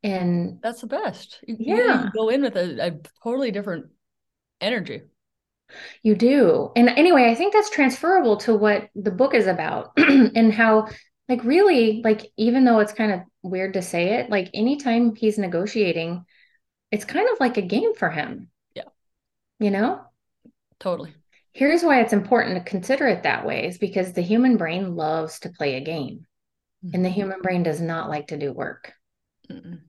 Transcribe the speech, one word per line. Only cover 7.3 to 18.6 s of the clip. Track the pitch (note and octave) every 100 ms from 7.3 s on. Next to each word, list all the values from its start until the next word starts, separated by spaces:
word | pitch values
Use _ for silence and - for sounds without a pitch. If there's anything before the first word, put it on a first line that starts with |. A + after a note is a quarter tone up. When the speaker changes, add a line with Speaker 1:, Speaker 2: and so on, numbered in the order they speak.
Speaker 1:
I |
think | A#3 F#4+
that's | G#4+ G#4
transferable | - C4 - E4 F#4+ C4 G#3
to | -
what | A3 G#3+ G#3 -
the | - G3+
book | F#3 C#4
is | B3 F#3+
about | F3 D#3 C#3+ -
<clears throat> | -
and | D#4 C#4 G#3+ A3+ A3+
how, | G#3+ A3+ A3 G#3+ - _ _ -
like, | B3
really, | A#3 D#4+ G4+ C#4+ A3+ G#3+
like, | A3+ G#3+ - -
even | A3 B3
though | B3+ A3+
it's | G#3
kind | - G#3+
of | F#3 - _
weird | F3+ F#3 F#3+
to | F#3+
say | F3+ F3 F3 A#3
it, | -
like, | G#3 F#3
anytime | - A3+ D4 C4 A#3 A#3+
he's | A3 A3 G#3+
negotiating, | F#3+ E3+ G#3 A3+ F#3+ E3 E3 F3 F3+ _ _ _ _ _ _
it's | G#3+
kind | - D#4+ A#4
of | A4+
like | B3 A#3
a |
game | F3+ G#3 A4
for | A4 E3+
him. | D#3 - - - _